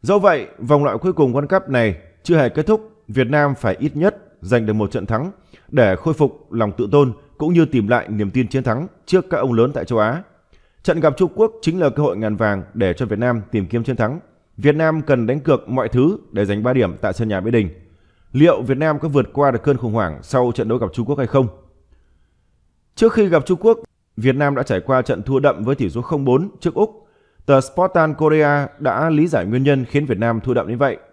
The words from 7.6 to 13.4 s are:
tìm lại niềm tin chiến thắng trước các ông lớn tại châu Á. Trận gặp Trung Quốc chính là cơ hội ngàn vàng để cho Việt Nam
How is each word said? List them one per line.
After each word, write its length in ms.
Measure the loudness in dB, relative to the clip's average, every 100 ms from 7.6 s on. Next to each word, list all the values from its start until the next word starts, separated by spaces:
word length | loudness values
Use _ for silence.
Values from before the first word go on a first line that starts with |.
| 2
tìm 220 | 2 2
lại 220 | 0 -2
niềm 220 | -4 -2
tin 160 | -2 -2
chiến 160 | -2
thắng 240 | -2 -4 -4 _ -2
trước 200 | 0 0
các 80 | -2
ông 160 | 0
lớn 180 | 2 2
tại 120 | 0 -4
châu 140 | 0
Á. 240 | 0 -2 -10 _ _ _ _ _
Trận 160 | -2 2
gặp 140 | 2 2
Trung 140 | -2 0
Quốc 160 | -2 0
chính 180 | -4 0
là 100 | 0
cơ 140 | 0
hội 140 | -2 -2
ngàn 180 | -4 -2
vàng 280 | -2 -2 -6
để 200 | -2 -2
cho 120 | -2 -4
Việt 140 | -2
Nam 220 | -2 -2